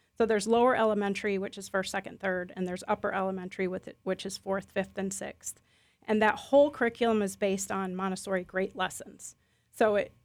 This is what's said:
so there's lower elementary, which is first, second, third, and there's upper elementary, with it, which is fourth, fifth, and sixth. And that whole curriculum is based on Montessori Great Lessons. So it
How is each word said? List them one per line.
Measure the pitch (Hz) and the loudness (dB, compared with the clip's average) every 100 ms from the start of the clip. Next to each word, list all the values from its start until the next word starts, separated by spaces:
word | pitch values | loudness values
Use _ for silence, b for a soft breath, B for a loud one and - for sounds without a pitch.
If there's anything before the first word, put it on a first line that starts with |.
| _ - | _ 0
so | 226 | 2
there's | 214 208 | 2 4
lower | 233 247 247 | 6 6 6
elementary, | 220 208 202 196 208 196 | 4 4 0 -2 -2 -2
which | 196 - | -4 -8
is | 196 | -4
first, | 190 190 | -2 -2
second, | 196 190 220 | -4 -8 -6
third, | 196 185 180 - | -2 -2 -4 -6
and | 180 | -4
there's | 180 - | -4 -2
upper | 208 208 | -2 0
elementary, | 190 190 190 185 - 185 | -2 -2 -4 -8 -4 -4
with | 185 - | -4 -10
it, | - | -10
which | 180 185 196 | -6 -6 -6
is | - | -10
fourth, | 190 190 196 | -6 -6 -4
fifth, | 202 190 196 | -6 -6 -6
and | 196 | -6
sixth. | 190 208 - - - b b b b - | -6 -10 -12 -14 -16 b b b b -2
And | 214 | 2
that | 214 - | 2 2
whole | - 277 294 | 4 6 6
curriculum | - 233 233 233 220 | 2 -2 2 2 2
is | 196 196 | 0 -2
based | 202 190 - | -2 -2 -4
on | 196 190 185 | -4 -4 -4
Montessori | 190 185 - 190 | -4 -6 -4 -4
Great | 180 190 190 190 | -2 -4 -4 -4
Lessons. | 185 - - - - - _ _ _ | -6 -6 -14 -16 -18 -20 _ _ _
So | - 220 208 | 0 2 4
it | - - | 0 -8